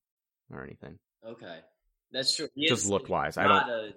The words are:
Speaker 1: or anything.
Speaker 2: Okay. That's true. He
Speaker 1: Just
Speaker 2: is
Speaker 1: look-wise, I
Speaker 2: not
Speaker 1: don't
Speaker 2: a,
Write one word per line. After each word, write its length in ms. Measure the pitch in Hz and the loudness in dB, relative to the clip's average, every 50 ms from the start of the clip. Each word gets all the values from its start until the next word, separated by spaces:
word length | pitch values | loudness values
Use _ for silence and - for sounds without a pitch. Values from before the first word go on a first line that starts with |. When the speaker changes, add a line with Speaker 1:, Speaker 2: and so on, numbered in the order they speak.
| _ _ _ _ _ _ _ _ _ - | _ _ _ _ _ _ _ _ _ -16
Speaker 1:
or 120 | - 69 65 | -14 -12 -12
anything. 360 | 67 - - - - 82 - _ _ _ _ - | -12 -14 -16 -16 -18 -18 -20 _ _ _ _ -16
Speaker 2:
Okay. 340 | 113 117 - 117 92 85 80 - _ _ _ _ _ _ _ _ _ | -16 -16 -14 -14 -14 -16 -16 -18 _ _ _ _ _ _ _ _ _
That's 240 | 123 131 135 - - | -4 -2 0 0 0
true. 140 | - 156 131 - | 0 -2 -6 -4
He 120 | 135 147 156 | 0 2 2
Speaker 1:
Just 160 | 131 110 - | 2 2 2
Speaker 2:
is 40 | 101 | 2
Speaker 1:
look-wise, 480 | 101 95 - 101 92 80 71 76 78 - | 0 0 0 0 0 0 0 0 0 2
I 60 | 95 | 4
Speaker 2:
not 220 | - 160 147 127 123 | 6 6 4 4 0
Speaker 1:
don't 220 | 117 113 107 104 | -2 -4 -6 -8
Speaker 2:
a, 40 | 101 | -12